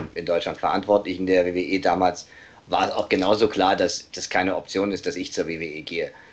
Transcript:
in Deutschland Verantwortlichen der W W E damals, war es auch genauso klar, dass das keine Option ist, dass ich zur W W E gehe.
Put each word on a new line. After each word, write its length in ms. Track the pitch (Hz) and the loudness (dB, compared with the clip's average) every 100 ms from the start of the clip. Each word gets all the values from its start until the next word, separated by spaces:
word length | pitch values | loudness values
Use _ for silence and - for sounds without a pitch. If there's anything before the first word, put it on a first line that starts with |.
| 80 | -2
in 120 | 87 82 | -8 -2
Deutschland 320 | 85 87 82 | -2 -2 -4
Verantwortlichen 680 | 87 95 98 104 95 90 92 | 0 0 4 2 2 -4 2
der 180 | 92 | 4
W 100 | 90 | 4
W 60 | 90 | 0
E 160 | 80 95 | 0 0
damals, 480 | 92 87 92 87 - - - - - | 2 4 2 0 -12 -20 -20 -20 -4
war 220 | 87 - | 0 0
es 40 | |
auch 160 | - - | -2 0
genauso 380 | 98 95 107 110 | 2 2 4 2
klar, 300 | 101 92 92 | 4 2 4
dass 340 | 87 - - | 2 -2 -10
das 180 | 90 - | -12 -4
keine 280 | 92 92 85 | 0 0 -2
Option 340 | - 92 101 | -4 -2 -2
ist, 160 | 92 90 | -2 -4
dass 80 | |
ich 180 | 87 90 | -6 -6
zur 140 | - 82 | -4 -4
W 140 | 82 | -4
W 40 | |
E 180 | 82 76 | -8 -10
gehe. 280 | 76 85 71 - - | -8 -6 -6 -8 -20